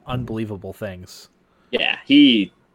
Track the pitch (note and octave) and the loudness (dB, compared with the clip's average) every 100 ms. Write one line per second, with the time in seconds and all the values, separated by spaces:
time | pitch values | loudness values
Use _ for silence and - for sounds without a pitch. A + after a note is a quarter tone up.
0 | - B2+ A#2+ A2+ A2 G2 F#2+ - G#2 F#2 | -10 -8 -8 -8 -8 -10 -12 -12 -12 -12
1 | F#2 - - _ _ _ - - - - | -18 -20 -20 _ _ _ -8 -4 -4 -4
2 | - C#4+ C#3 A2+ F#2 _ _ | 2 6 6 4 -2 _ _